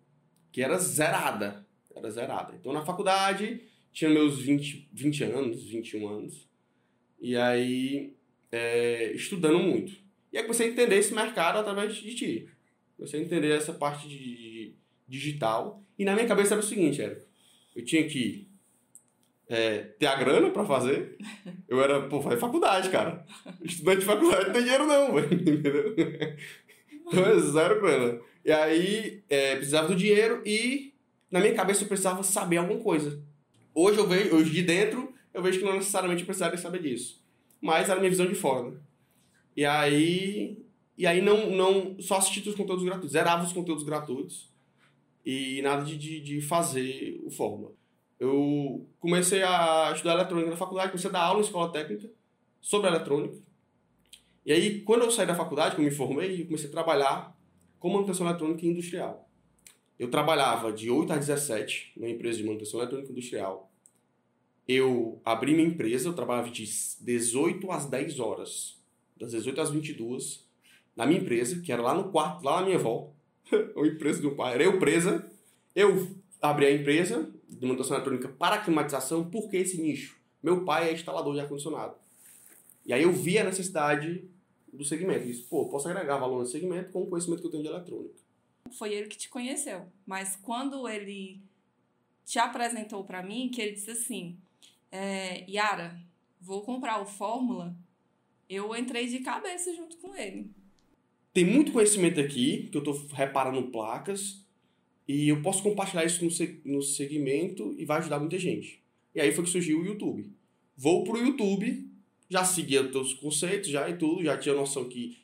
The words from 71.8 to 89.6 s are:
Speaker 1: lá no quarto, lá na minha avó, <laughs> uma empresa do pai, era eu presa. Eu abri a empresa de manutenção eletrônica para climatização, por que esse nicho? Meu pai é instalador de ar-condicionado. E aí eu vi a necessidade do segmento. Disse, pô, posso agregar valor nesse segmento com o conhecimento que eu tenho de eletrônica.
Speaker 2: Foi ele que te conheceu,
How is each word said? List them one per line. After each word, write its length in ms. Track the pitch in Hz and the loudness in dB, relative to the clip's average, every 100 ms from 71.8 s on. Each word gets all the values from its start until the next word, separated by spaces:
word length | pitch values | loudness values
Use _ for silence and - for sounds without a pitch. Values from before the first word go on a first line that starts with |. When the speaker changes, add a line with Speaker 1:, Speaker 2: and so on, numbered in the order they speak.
Speaker 1:
lá 120 | 117 | 0
no 160 | 160 196 | 0 0
quarto, 340 | 160 160 170 | 0 0 -2
lá 160 | 135 165 | 0 0
na 60 | 190 | 2
minha 120 | 165 | 2
avó, 360 | 117 120 - - _ _ | 0 -2 -6 -18 _ _
<laughs> 320 | - 214 - - | -2 0 0 0
uma 120 | 156 | 0
empresa 340 | 156 147 175 | 2 -2 0
do 100 | 143 | -2
pai, 220 | - 120 | -2 -2
era 100 | 123 | 4
eu 160 | 170 190 | 4 4
presa. 500 | 143 165 170 - - - _ _ _ - | 4 4 2 0 -4 -16 _ _ _ 4
Eu 320 | 202 180 - - - - | 6 6 0 -8 -20 -2
abri 240 | 147 143 139 | 0 4 6
a 60 | |
empresa 600 | 143 143 156 180 233 320 - - | 6 4 2 2 -2 -4 -10 -20
de 180 | - 127 | -6 -2
manutenção 300 | 123 127 135 | -2 -2 -2
eletrônica 320 | 131 127 - | -2 -4 -6
para 300 | - 175 208 | -2 0 0
climatização, 720 | 190 156 143 135 - 165 170 | 2 2 2 -2 -2 -2 -2
por 180 | 226 208 | -6 -4
que 100 | 185 | -2
esse 220 | 185 170 | -2 -2
nicho? 400 | 160 135 127 - _ _ | -4 -4 -8 -18 _ _
Meu 240 | 156 180 175 | 0 0 2
pai 240 | 156 170 | 0 0
é 40 | |
instalador 400 | 165 - 160 143 | -2 -6 -6 -4
de 60 | 143 | -4
ar-condicionado. 560 | 143 143 160 143 107 - _ _ - - - - - - - | -6 -8 -8 -8 -10 -14 _ _ -20 -20 -20 -20 -20 -16 -2
E 60 | |
aí 120 | 123 | 4
eu 100 | 170 | 4
vi 240 | 180 160 208 | 4 2 2
a 60 | |
necessidade 840 | 196 190 180 160 147 147 156 180 - - _ _ _ | 2 -2 -4 0 2 2 0 -6 -10 -20 _ _ _
do 100 | 135 | -12
segmento. 420 | 143 160 185 127 123 | -6 -4 0 -2 -2
Disse, 180 | 120 | -8
pô, 260 | - 160 - | -6 -4 -2
posso 180 | 139 160 | -4 -4
agregar 300 | 190 156 139 | -4 -4 -2
valor 220 | 127 127 | -2 -2
nesse 140 | 123 | -4
segmento 380 | 147 180 175 180 | -6 -6 -6 -6
com 120 | 185 | -6
o 40 | 185 | -6
conhecimento 340 | 175 170 165 | -4 -4 -4
que 60 | 160 | -6
eu 40 | |
tenho 120 | 156 | -8
de 60 | 151 | -8
eletrônica. 460 | 170 175 110 101 - _ _ _ _ - | -10 -12 -14 -14 -18 _ _ _ _ -20
Speaker 2:
Foi 200 | - 214 | -12 -8
ele 160 | 208 214 | -6 -8
que 100 | - | -12
te 120 | - | -12
conheceu, 560 | 254 247 277 | -8 -6 -6